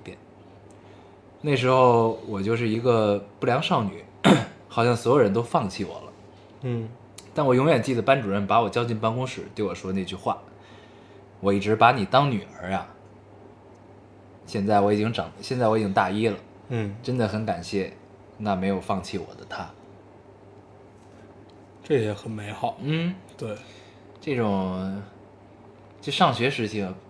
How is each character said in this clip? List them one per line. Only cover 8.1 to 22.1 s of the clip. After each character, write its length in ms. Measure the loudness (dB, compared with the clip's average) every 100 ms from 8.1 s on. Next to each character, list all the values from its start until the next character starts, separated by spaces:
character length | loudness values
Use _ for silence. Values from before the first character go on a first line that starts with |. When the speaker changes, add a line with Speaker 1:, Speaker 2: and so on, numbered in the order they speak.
| 2
Speaker 1:
主 80 | 2
任 160 | -2 2
把 160 | 2
我 80 | 2
叫 140 | 0
进 160 | -2 -2
办 160 | -2 -2
公 100 | -6
室 220 | -8 -10 -6
对 100 | -6
我 80 |
说 180 | -6 -6
那 140 | -6 -6
句 80 |
话 240 | -6 -6 -6 -8 -20 -20 -20 -20 -20 -20 -20 -20 -4
：“我 100 | 0
一 80 | 0
直 160 | 0 4
把 160 | 4
你 140 | 4 2
当 240 | 2 2
女 160 | -2 -8 -12
儿 80 | -6
啊。” 180 | -6 -8 -18 -20 -20 -20 -20 -20 -20 -20 -20 -20 -20 -20 -20 -20 -20 -8
现 180 | -4
在 160 | 2 4
我 140 | 4
已 40 | 2
经 140 | 0
长-， 200 | -2 -6 -8
现 160 | -6 0
在 100 | 2
我 80 | 2
已 60 |
经 100 | 2
大 200 | 2 2
一 160 | 2 -2
了。 100 | -2 -12 -20 -8
Speaker 2:
嗯。 260 | -4 -4 -8
Speaker 1:
真 160 | -6 -2
的 100 | -2
很 160 | -2
感 200 | -4 -6
谢 280 | -4 -4 -4 -10 -20 -20 -20 -8
那 180 | -4 -2
没 120 | -2
有 120 | -2
放 220 | -4 -6
弃 160 | -6 -8
我 80 | -10
的 100 | -16 -14
他。 180 | -12 -14 -16 -20 -20 -20 -20 -20 -20 -20 -20 -20 -20 -20 -20 -20 -20 -20 -20 -20 -20 -20 -12
Speaker 2:
这 140 | -2 0
也 160 | 0